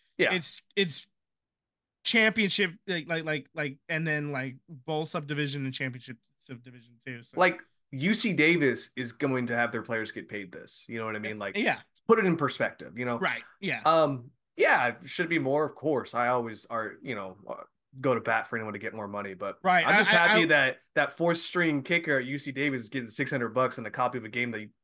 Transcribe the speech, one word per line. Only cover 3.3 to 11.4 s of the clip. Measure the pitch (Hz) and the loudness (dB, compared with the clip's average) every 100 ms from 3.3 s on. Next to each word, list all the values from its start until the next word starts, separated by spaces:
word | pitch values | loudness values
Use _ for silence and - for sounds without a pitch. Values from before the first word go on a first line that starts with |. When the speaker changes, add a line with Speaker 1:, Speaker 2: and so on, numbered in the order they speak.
| 151 - | -4 -6
Speaker 2:
like, | 160 147 135 - | -6 -6 -8 -6
and | 160 160 | -4 0
then, | 151 147 | -2 -2
like, | 135 131 131 - | -4 -6 -10 -18
bowl | 143 160 156 156 | -14 -4 -4 -2
subdivision | 175 147 147 143 143 135 | -6 -4 -2 -2 -4 -6
and | |
championship | 127 135 123 131 117 _ _ | -4 -6 -8 -14 -18 _ _
subdivision | - 120 123 123 117 117 131 | -18 -18 -18 -20 -20 _ -14
too. | 120 | -12
So. | 117 160 | -6 2
Speaker 1:
Like, | 180 175 - _ _ | 2 2 -10 _ _
U | 131 175 | -2 0
C | 220 233 | 2 2
Davis | 147 156 170 139 110 - 131 | 4 4 6 4 0 -4 -8
is | 120 | -10
going | - 139 127 120 | -4 -2 0 -2
to | 117 | 0
have | 117 | -2
their | 117 | -2
players | 107 113 107 | -4 -6 -6
get | 110 - | -10 -10
paid | 104 92 | -12 -12
this. | - - - - | -14 -14 -14 -10
You | 113 | -8
know | 110 | -6
what | 107 | -6
I | |
mean? | 107 | -6
Like, | 107 | -6